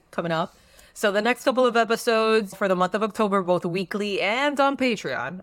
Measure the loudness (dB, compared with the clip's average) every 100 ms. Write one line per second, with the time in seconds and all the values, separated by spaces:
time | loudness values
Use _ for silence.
0 | _ -6 -2 -2 -4 _ _ -20 -20 -2
1 | 0 2 0 0 0 2 4 4 2 0
2 | 0 2 4 2 0 -2 0 2 0 0
3 | -2 0 0 0 2 0 0 -4 -4 -6
4 | -4 -2 -2 0 0 2 0 2 0 -2
5 | -4 -6 -6 -10